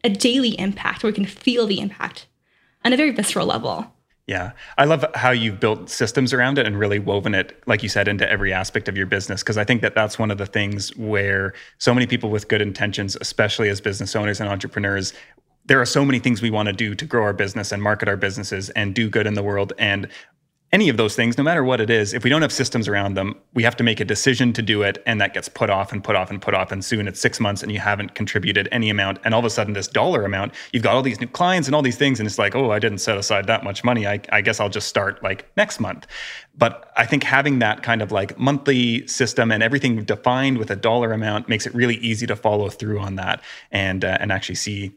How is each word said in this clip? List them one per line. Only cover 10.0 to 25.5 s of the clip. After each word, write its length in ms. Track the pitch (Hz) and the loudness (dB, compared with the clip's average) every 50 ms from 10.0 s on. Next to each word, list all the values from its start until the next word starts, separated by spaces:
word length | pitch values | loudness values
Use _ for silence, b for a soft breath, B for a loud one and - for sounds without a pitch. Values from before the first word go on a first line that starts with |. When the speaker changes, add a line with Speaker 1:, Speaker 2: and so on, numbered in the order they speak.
| 107 104 - - | 0 0 0 -2
Speaker 2:
one 120 | 113 107 | -2 -2
of 80 | 107 95 | -2 -4
the 80 | 101 | -6
things 480 | 98 - 110 101 101 104 101 95 - - | -4 -2 -2 -2 -2 -2 -4 -6 -8 -8
where 580 | 113 113 107 107 98 98 101 98 95 98 95 B B B B B B | -8 -4 -2 0 0 2 2 0 0 0 -2 B B B B B B
so 160 | - 131 120 | 2 2 4
many 120 | 127 123 | 4 2
people 240 | 117 123 117 117 107 | 0 0 -2 -2 -2
with 180 | 107 104 - - | -2 -4 0 0
good 120 | 113 104 | 0 0
intentions, 560 | 104 104 98 - 104 104 95 - 101 98 - - | 0 -2 -2 -4 -4 -4 -2 -4 -4 -6 -6 -6
especially 480 | - - - - 110 107 - - 113 104 | -8 -6 0 0 0 0 2 0 0 0
as 120 | 101 98 | 0 0
business 340 | - 107 98 - 107 98 - | -4 -4 -4 -4 -6 -4 -2
owners 240 | 110 104 104 101 - | -2 0 0 -2 -2
and 100 | 107 101 | -4 -4
entrepreneurs, 680 | 101 95 101 - - 107 101 101 101 98 95 - B B B B B B _ _ _ _ _ | -4 -4 -6 -6 -4 -2 -2 0 -2 -2 -4 -6 B B B B B B _ _ _ _ _
there 160 | - - 135 | 4 4 4
are 60 | 123 | 4
so 180 | 120 - 147 143 | 4 2 2 4
many 140 | 139 135 120 | 4 2 2
things 240 | - 127 120 98 | 2 0 0 2
we 80 | 117 113 | 0 0
wanna 220 | 107 107 104 104 | 0 0 0 0
do 220 | 98 92 117 104 104 | -2 -2 -4 -4 -4
to 100 | - 156 | -6 -6
grow 180 | 151 - 120 | -2 0 2
our 100 | 107 104 | 2 2
business 400 | 98 95 101 98 101 110 101 - | 0 0 -2 -2 -2 -6 -6 -4
and 100 | 104 101 | -4 -2
market 260 | 104 107 107 101 110 104 | 0 0 0 2 0 -2
our 80 | 101 | 0
businesses 540 | 98 101 98 92 101 101 - 104 95 98 104 | 0 -2 -2 -2 -4 -6 -6 -6 -6 -6 -4
and 240 | - 113 104 101 95 | -4 -2 -2 0 0
do 140 | 120 113 107 | 0 -2 0
good 180 | 101 113 104 | 0 0 0
in 80 | 110 107 | 0 -2
the 80 | 104 | -2
world. 300 | 101 104 101 101 101 98 - - | -2 -2 0 -2 -2 -2 -2 -2
And 300 | 110 101 101 101 98 B B B B B B _ _ _ _ _ _ _ | 0 0 0 -2 -4 B B B B B B _ _ _ _ _ _ _
any 200 | - 196 214 160 | 2 4 4 4
of 80 | 117 107 | 4 4
those 180 | 113 104 - | 2 2 2
things, 220 | - 117 117 117 143 | 2 2 2 2 2
no 60 | 139 | 2
matter 200 | 156 175 165 131 | 2 2 2 2
what 160 | 127 127 113 | 2 2 2
it 80 | 110 107 | 2 2
is, 240 | 117 110 104 101 | 2 2 2 0
if 120 | 113 120 107 | -2 0 2
we 40 | 120 | 2
don't 140 | 143 160 | 4 4
have 100 | 156 127 | 2 2
systems 360 | - - 120 - - 120 110 107 | 2 -2 -2 0 0 -2 0 0
around 260 | 101 101 98 101 98 | 0 0 0 0 -2
them, 200 | 95 98 101 - - _ _ _ | -2 -2 -4 -6 -10 _ _ _
we 80 | 117 | 2
have 120 | 113 117 - | 2 2 2
to 80 | - | 4
make 180 | 120 117 110 - | 2 2 2 0
a 40 | 110 | -2
decision 480 | 98 107 - - 135 127 113 127 120 | -2 -2 2 2 2 4 4 2 2
to 80 | 110 - | 2 0
do 220 | 110 98 107 104 | 0 0 2 2
it. 200 | 101 98 98 - - | 2 0 0 -2 -2
And 120 | 123 113 107 | -2 0 2
that 140 | 101 98 | 0 0
gets 160 | - 92 - | 0 -6 -8
put 220 | - | -8